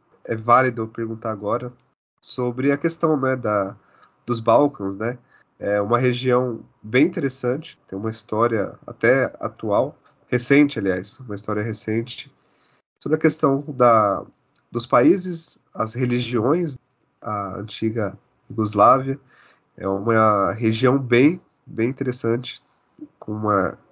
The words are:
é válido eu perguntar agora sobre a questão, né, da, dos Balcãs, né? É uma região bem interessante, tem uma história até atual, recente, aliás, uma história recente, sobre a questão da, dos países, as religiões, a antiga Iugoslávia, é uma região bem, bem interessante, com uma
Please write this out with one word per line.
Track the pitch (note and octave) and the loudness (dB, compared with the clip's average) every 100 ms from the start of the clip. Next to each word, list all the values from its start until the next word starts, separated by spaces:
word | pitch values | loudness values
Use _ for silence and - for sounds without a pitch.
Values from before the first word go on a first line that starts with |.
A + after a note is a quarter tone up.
| _ _ - | _ _ -8
é | A2 | -6
válido | A2 B2 C3 B2 | 4 4 4 0
eu | A2 | -6
perguntar | A2+ A2+ A2+ A2+ | -6 -8 -6 -8
agora | G#2+ G#2 A#2 B2 B2 _ _ _ _ | -6 -4 -4 -4 -14 _ _ _ _
sobre | - - B2 B2 C#3 | -16 -6 -4 -2 0
a | C#3+ | 0
questão, | E3 E3 D#3+ D3+ | -2 -2 0 2
né, | C3 B2+ | 0 -2
da, | A#2 G#2 G2 G#2+ _ _ _ _ - | 0 -2 -2 -8 _ _ _ _ -6
dos | A#2 | -4
Balcãs, | A2+ A#2 D3 C#3+ G2 G2 | 4 4 4 0 -6 -4
né? | A2 B2 _ _ _ _ | -6 -6 _ _ _ _
É | G2 G#2 | -2 0
uma | G#2 A#2+ | 2 2
região | B2+ A#2+ B2+ B2 B2+ A2+ - _ | 2 0 0 0 0 -6 -12 _
bem | G#2+ B2 E3 | -2 2 2
interessante, | - C3+ - B2 C#3 - - - | 2 -4 -4 -4 -4 -6 -20 -14
tem | F#2+ | -8
uma | A2 | -6
história | A2 - G#2+ A#2 A2+ F#2+ - - | -8 -4 0 2 2 -4 -8 -16
até | - A#2 C3+ B2 - | -2 2 4 2 -4
atual, | A2 - A2 G2+ C#3 - _ _ - | -10 -6 -2 0 0 -6 _ _ -4
recente, | B2 - C#3 C#3+ B2 | -4 2 4 4 2
aliás, | G2 F#2 F#2+ - | -2 -2 -4 -14
uma | B2 G2+ | -12 -10
história | G#2 G#2 | -6 -4
recente, | A2 G2+ - A2 A2+ - - _ _ _ _ _ _ _ | -4 -6 -4 -4 -4 -10 -18 _ _ _ _ _ _ _
sobre | C#3+ D3+ | -4 2
a | |
questão | D#3+ D3 D3 C#3 C#3+ | 2 2 0 0 -4
da, | C3 B2 A2+ G#2 F#2+ - _ _ _ _ | 2 4 6 4 0 -6 _ _ _ _
dos | A#2 - | -8 0
países, | B2 C#3 F#3+ F3+ E3 - - _ | 4 4 4 0 -8 -8 -12 _
as | - A2 | -6 -6
religiões, | B2 B2 A#2+ A#2 A#2 A2+ E3+ E3+ C3 _ _ _ _ | -2 -2 -2 -2 0 2 0 -2 -8 _ _ _ _
a | - G#2 G2 F#2 | -8 -6 -6 -8
antiga | G#2+ - A2+ A2+ G2+ - _ _ - | -12 -4 -4 -2 -4 -6 _ _ -14
Iugoslávia, | A2 G#2+ G#2 A2 C3 C3+ C3+ _ _ _ _ _ - | -4 -2 4 6 6 2 -6 _ _ _ _ _ -8
é | F#2+ | -4
uma | G2 A2 A2+ A2 G#2 F#2+ | -2 2 4 4 4 0
região | G#2 A#2 A2 B2+ C#3 | 0 -2 2 2 2
bem, | B2+ A#2+ C#3+ F#3 _ _ - | 2 4 4 2 _ _ -16
bem | - A#2 | -4 -4
interessante, | C3+ C3 B2 A#2 A#2+ B2 - _ _ _ _ - _ | -2 -6 -4 -2 -2 -4 -16 _ _ _ _ -20 _
com | - | -10
uma | G#2+ G#2+ G2+ F#2 - _ | -4 0 2 2 -4 _